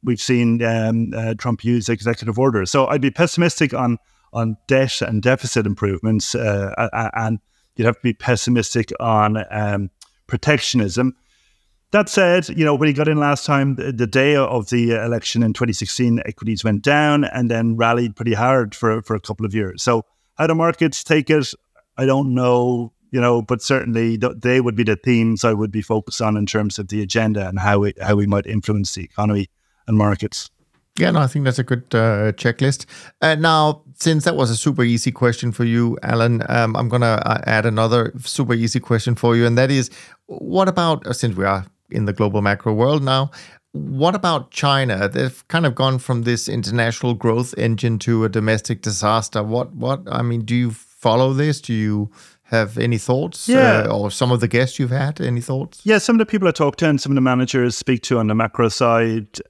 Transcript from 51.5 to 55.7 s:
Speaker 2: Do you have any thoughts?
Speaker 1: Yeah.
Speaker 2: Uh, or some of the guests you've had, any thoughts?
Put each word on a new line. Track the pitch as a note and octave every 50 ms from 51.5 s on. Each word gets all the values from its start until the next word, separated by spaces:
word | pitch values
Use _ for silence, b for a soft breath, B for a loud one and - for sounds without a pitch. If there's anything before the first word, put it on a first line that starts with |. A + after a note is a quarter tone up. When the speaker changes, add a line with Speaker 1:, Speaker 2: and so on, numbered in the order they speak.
| D3 D3
Speaker 2:
Do | - - A#2
you | A2 G#2+ G#2+ G#2+ G#2 G#2 G#2 b b b b b b b
have | _ A#2 A2+ A2 G2+ A2 A2+
any | A#2 A#2 A#2
thoughts? | G#2+ - - B2 C3+ D#3 E3+ - - - -
Speaker 1:
Yeah. | B3 C4 C4 A#3+ G3+ -
Speaker 2:
Uh, | G#2+ G#2+ G#2+
or | G#2 G#2 G2+
some | F#2+ - C3 B2
of | B2 A#2
the | A#2 A2+
guests | - A#2+ C3 B2+ - -
you've | C#3 A#2+
had, | B2+ C3+ C3+ C#3+ D3+ -
any | - B2 A#2+ A#2+
thoughts? | A#2+ - C3 C3 C#3 -